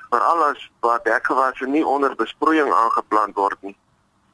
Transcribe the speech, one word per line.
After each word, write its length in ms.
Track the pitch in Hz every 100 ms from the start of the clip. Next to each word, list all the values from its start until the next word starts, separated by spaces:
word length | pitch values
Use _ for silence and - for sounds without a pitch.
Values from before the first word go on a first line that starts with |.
| -
veral 340 | 120 110 170
as 280 | 151 - - _
waar 240 | 117 117
dekgewasse 640 | 113 120 - 135 131 127 131
nie 200 | 147 147
onder 300 | 139 139 -
besproeiing 560 | 117 - 151 160 139
aangeplant 640 | 92 113 117 - 107 101 98
word 260 | 98 -
nie. 140 | 98 - _ _ _ _ _